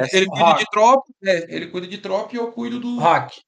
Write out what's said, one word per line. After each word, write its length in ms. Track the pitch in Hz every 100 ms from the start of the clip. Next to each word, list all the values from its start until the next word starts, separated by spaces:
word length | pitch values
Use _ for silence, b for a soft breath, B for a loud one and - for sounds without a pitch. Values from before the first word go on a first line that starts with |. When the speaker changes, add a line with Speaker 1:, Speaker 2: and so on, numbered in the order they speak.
| 127
Speaker 1:
exército. 120 | 190
Speaker 2:
ele 80 | 190
cuida 160 | 139 165
de 60 |
Speaker 3:
Rock. 200 | 151 -
Speaker 2:
tropa, 320 | 160 233 269 - _
é, 320 | 190 175 165 165
ele 120 | 175
cuida 200 | 180 180
de 100 | 202
tropa 360 | 196 190 226 240
e 20 |
eu 120 | 233
cuido 280 | 233 233 123
do 180 | 123 120
Speaker 3:
Rock, 400 | 165 151 127 -